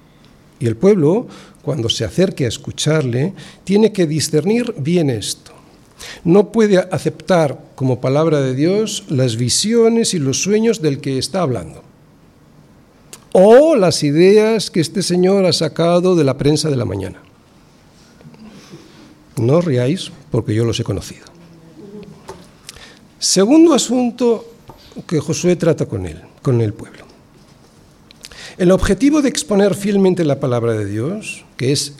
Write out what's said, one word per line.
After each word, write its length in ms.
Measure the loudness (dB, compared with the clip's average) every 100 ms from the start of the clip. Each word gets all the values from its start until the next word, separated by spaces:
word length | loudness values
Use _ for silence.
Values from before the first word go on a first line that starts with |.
| _ _ _ _ _ -6
Y 80 | -6
el 80 | 0
pueblo, 500 | 2 4 2 0 -4 -16 -20 -14
cuando 260 | -8 -4 -4
se 160 | -4 -4
acerque 400 | -2 -2 -2 -6
a 20 |
escucharle, 840 | -6 -12 -6 -2 0 -2 -2 -4 -6 -20 -14
tiene 280 | -2 2 2
que 140 | 2 -2
discernir 720 | -2 -2 -2 0 -2 -2 -6
bien 320 | -2 0 0
esto. 440 | -2 -6 -12 -16 -20 -20 _ _ -20 -20 -6
No 280 | 2 4 4
puede 260 | 2 2 2
aceptar 840 | 0 -4 -4 -6 -2 0 0 -4 -14
como 260 | -6 -4 -2
palabra 400 | -2 0 0 0
de 120 | -2
Dios 520 | -2 0 0 -2 -6 -6
las 300 | -2 -2 -2
visiones 760 | -2 -2 0 2 2 2 0
y 60 | -2
los 220 | -2 -2
sueños 400 | 0 0 0 0
del 180 | -2 -4
que 160 | -4 -6
está 240 | -4 -4
hablando, 400 | -2 -4 -8 -18 -20 _ _ _ _ _ _ _ -20 -20 _ _ -20 -20 _
o 420 | 4 8 8 8 4
las 280 | 2 0
ideas 680 | 0 4 6 6 4 0 -2
que 120 | -2
este 200 | -2 -2
señor 440 | -2 2 2 2 2
ha 80 |
sacado 640 | 0 -2 -2 0 2 2 2
de 80 |
la 140 | 2 0
prensa 320 | 0 0 0
de 60 | -2
la 100 | -4
mañana. 380 | -6 -8 -14 -20 _ _ _ _ _ _ _ -20 -20 -20 -20 -20 -20 -20 -20 -20 -20 -20 -20 _ -4
No 220 | 0 0
os 80 | 0
riáis, 460 | -2 -2 -4 -8 -18 -8
porque 240 | -6 -4
yo 100 | -2
los 160 | -2 -4
he 40 |
conocido. 420 | -6 -8 -10 -18 -20 -20 -20 -20 -20 -20 -20 -18 -20 -20 -20 -20 -20 _ -20 -20 -20 -20 _ -8
Segundo 540 | -2 2 4 6 6
asunto 720 | 4 0 -2 -2 -2 0 -2 -4 -20 -20 -20 -20 -18 -6
que 120 | -4
Josué 360 | -2 -2 0 0
trata 320 | 0 0 -2
con 180 | -6 -8
él, 160 | -12 -20 -8
con 180 | -2 0
el 100 | 0
pueblo. 320 | -4 -14 -20 -20 -20 _ _ _ _ _ _ -20 _ _ -20 -20 -20 -16 -2
El 100 | 2
objetivo 540 | 2 2 2 2 2
de 60 | 0
exponer 440 | -2 -2 2 2
fielmente 500 | 0 -2 2 2 2
la 160 | 0 -2
palabra 340 | -2 -2 -2
de 120 | -2 -4
Dios, 580 | -6 -6 -8 -12 -16 -16 -6
que 140 | -2
es 240 | -2 -4